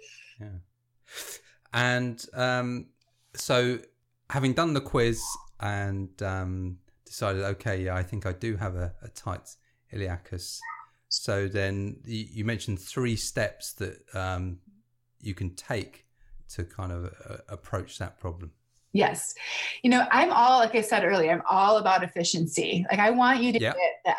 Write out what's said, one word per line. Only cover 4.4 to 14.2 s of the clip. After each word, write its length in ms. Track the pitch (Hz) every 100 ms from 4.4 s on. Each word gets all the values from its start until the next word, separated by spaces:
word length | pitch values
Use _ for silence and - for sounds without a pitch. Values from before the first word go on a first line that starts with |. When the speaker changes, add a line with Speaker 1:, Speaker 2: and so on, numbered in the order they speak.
| 131
Speaker 1:
done 180 | 123 170
the 60 | 143
quiz 420 | - 131 117 110 - - - -
and, 600 | 101 101 101 98 95 -
um, 560 | 98 95 92 92 90 90 _ _
decided, 380 | - - 101 95
"Okay, 420 | 98 98 113 95
yeah, 100 | 92 92
I 60 |
think 240 | 90 107 92
I 60 |
do 240 | 90 113 98
have 180 | 98 90
a, 180 | 87 -
a 60 | -
tight 480 | - - 90 - - _ _ _
iliacus." 680 | 104 92 87 - 90 - - - - - _ _
So 400 | - - 101 98
then 520 | 101 98 98 101 139 -
y-, 220 | 110 -
you 140 | 110
mentioned 360 | 107 110 - 95
three 360 | - 131 123 110
steps 560 | - 131 104 - -
that, 240 | - 92 - _
um, 460 | 95